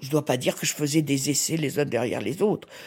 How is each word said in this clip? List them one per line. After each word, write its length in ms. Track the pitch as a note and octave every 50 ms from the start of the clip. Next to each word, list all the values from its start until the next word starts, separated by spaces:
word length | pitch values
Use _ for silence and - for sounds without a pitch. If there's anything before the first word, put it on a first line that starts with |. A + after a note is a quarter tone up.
je 100 | C#3 C3+
dois 140 | D3+ D3+ C#3
pas 120 | - B2+
dire 200 | B2+ B2+ - -
que 100 | - -
je 60 | D#3
faisais 300 | - - D3+ C#3+ C#3+ D#3+
des 280 | D3+ C#3 C#3 C3+ C3+ C#3+
essais 260 | C#3 - - - D#3
les 220 | E3 D3+ C3 - D3+
uns 60 | D3
derrière 360 | C#3 - A#2 B2 A#2+ - A#2+
les 220 | G#2+ G#2 D3 F3+
autres. 240 | G3+ G#3+ F3+ - - - - - -